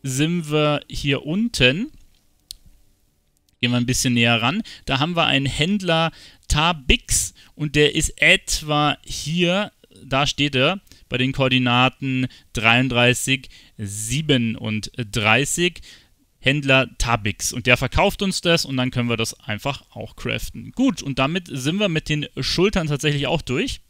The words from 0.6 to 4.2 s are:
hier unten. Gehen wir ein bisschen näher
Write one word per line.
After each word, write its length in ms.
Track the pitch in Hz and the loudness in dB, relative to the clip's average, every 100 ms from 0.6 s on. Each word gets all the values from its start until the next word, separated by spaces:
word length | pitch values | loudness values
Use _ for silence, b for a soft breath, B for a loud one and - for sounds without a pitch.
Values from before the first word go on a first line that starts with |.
| 151 147 - | 2 0 -4
hier 380 | - 143 135 - | -6 -2 -2 -2
unten. 640 | 185 233 - 127 147 269 - - _ _ _ _ - - _ _ _ _ _ _ _ _ _ | -2 -2 2 2 2 -6 -10 -20 _ _ _ _ -20 -20 _ _ _ _ _ _ _ _ _
Gehen 100 | 120 | 0
wir 40 | 123 | 0
ein 80 | |
bisschen 300 | 120 131 131 | 0 0 0
näher 260 | 120 | 2